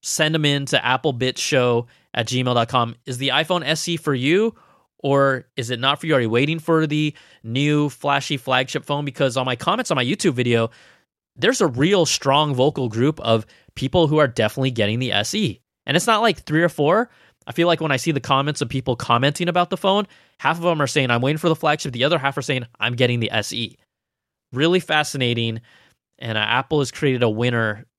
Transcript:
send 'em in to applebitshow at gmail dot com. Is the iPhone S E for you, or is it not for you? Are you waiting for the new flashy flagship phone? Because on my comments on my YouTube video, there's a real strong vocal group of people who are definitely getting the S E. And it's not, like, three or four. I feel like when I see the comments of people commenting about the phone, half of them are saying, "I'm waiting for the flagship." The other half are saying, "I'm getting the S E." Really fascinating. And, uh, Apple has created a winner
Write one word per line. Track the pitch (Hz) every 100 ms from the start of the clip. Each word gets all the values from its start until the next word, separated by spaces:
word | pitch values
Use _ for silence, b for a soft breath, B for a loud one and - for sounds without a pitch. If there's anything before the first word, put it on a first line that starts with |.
send | - - 156 160
'em | 147
in | 143 139
to | 139
applebitshow | 123 131 156 123 127 127 - 139 123 120 120 b b
at | 110 110
gmail | 127 127
dot | 120 113
com. | 131 117 117 -
Is | 123
the | 135
iPhone | 135 156 180 139
S | 160 -
E | 170
for | -
you, | 135 131 180 220 - b b b _
or | 143 139 139 131 - -
is | 117
it | 120
not | 131 147
for | 165
you? | 143
Are |
you | 117
waiting | 117 143 165
for | 156 160 160
the | 151 151 B B B
new | 113 120 143 151 147
flashy | - 147 139 - 139
flagship | - 127 135 147
phone? | - 147 143
Because | - 139 123
on | 127
my | 123
comments | - 214 247
on | 147
my | 123
YouTube | 156 190
video, | 127 120 117 113 b b b b _ _ -
there's | 175 262
a | 175
real | 120 156 202 160
strong | - - 139 151
vocal | 127 127 120 123
group | 107 135 156
of | - 113 107 b b -
people | 127 180 160
who | 156
are | 143
definitely | 117 107 - 131
getting | 117 104 113
the | 127
S | 101 107
E. | - 185 95 _ _ -
And | 147
it's | 240
not, | 214
like, | 226 180
three | - 156
or | 170
four. | - 147 196 240 b b b -
I |
feel | 120 170
like | 165
when | 156
I | 135
see | -
the | 139
comments | - 135 143 151
of | 123
people | 135 131 117
commenting | - 120 139 147 175
about | 175 175
the | 190
phone, | 196 202 202 b b b
half | 143 165
of |
them | 170 160
are | 135
saying, | 151 131
"I'm | 120
waiting | 131 156
for | 175
the | 160
flagship." | 160 151 143
The | 113
other | 131 160
half | 139 135
are |
saying, | 131 131 120 _
"I'm | 113 120
getting | 123 120
the | 113
S | 110 101
E." | 113 113 - _ _ _ _ _ _ _
Really | 120 160 185
fascinating. | - 151 151 143 123 120 117 113 b b b b _ _
And, | 117 110
uh, |
Apple | 107 120 135 151
has | 131
created | - 147 127
a | 117
winner | 110 120 117 110 107 135